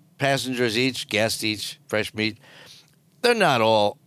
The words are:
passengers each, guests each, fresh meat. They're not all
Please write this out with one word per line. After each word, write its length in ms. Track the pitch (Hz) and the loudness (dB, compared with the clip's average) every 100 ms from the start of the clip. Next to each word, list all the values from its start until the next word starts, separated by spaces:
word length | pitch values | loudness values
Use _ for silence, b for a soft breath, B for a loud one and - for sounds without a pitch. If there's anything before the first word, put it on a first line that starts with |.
| _ - | _ -4
passengers 580 | 139 139 123 123 123 107 | -2 -2 -2 -2 0 0
each, 320 | 131 120 - | -2 -4 -4
guests 360 | 104 110 - | -2 0 -2
each, 340 | 110 104 - - - | -6 -6 -8 -14 -6
fresh 260 | 107 104 | -4 -4
meat. 260 | 107 107 107 B B B B B _ _ _ | -4 -4 -4 B B B B B _ _ _
They're 120 | 233 | 0
not 260 | 233 180 127 | 2 2 4
all 380 | 110 110 104 - | 4 4 2 -2